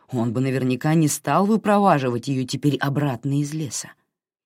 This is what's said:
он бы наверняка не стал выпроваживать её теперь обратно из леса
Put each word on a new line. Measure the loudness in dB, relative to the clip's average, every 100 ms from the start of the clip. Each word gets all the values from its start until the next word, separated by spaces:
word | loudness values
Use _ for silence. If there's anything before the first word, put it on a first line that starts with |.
| _
он | -4 -2
бы | 0
наверняка | -2 0 -2 0 2 2
не | 2
стал | 0 0 0 2
выпроваживать | 0 2 4 4 4 2 -2 -2
её | -4 -4
теперь | 0 0 0
обратно | 0 0 -2 -2 -4 -2
из | -2
леса | -6 -8 -8 -12 -18 _ _ _ _